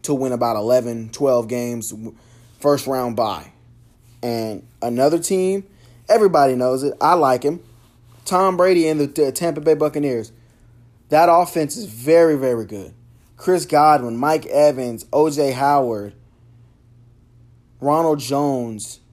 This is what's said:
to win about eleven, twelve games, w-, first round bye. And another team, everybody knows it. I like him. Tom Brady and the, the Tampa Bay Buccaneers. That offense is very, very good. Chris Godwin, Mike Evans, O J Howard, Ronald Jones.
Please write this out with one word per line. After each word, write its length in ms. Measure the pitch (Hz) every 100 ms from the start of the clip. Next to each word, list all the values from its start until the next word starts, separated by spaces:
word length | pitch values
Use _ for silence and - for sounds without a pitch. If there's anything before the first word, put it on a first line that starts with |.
to 120 | -
win 180 | 139 131
about 240 | 120 120 107
eleven, 540 | 110 127 120 117 113
twelve 360 | - 139 123 113
games, 440 | 123 120 117 107
w-, 260 | 107 110 - _ - _ _
first 300 | 143 143 -
round 260 | 131 123
bye. 380 | 113 110 90 - _ _ - _ _ _ _
And 440 | 120 117 113 104 - _
another 380 | 117 120 143 165
team, 480 | 160 190 185 196 196 _ - - -
everybody 460 | 220 202 160 135
knows 280 | 127 127 131
it. 120 | 139 -
I 140 | 151
like 300 | 180 139 123
him. 180 | 143 170 - _ _ _ _ -
Tom 320 | - 185 190 180
Brady 320 | 185 180 160
and 100 | 156
the, 80 | 143
the 260 | 151 143
Tampa 280 | 131 170 156
Bay 140 | 151
Buccaneers. 580 | 147 151 151 147 120 107 - _ _ _ _ _ _ _
That 180 | 151 170
offense 460 | 170 170 170 147 123
is 80 |
very, 520 | 107 110 131 165 165 147
very 280 | 131 117
good. 300 | 101 104 92 - _ _ _ _
Chris 300 | - 180 -
Godwin, 500 | 147 151 147 120 117
Mike 300 | 143 160 -
Evans, 580 | 139 147 131 123 117 -
O 160 | 147 156
J 240 | 143 139
Howard, 600 | 127 139 143 127 107 101 - _ _ _ _ _ _ _ _ _ _ _ _ - _ _ _
Ronald 380 | 135 156 165 147
Jones. 840 | 123 139 143 131 117 107 - - _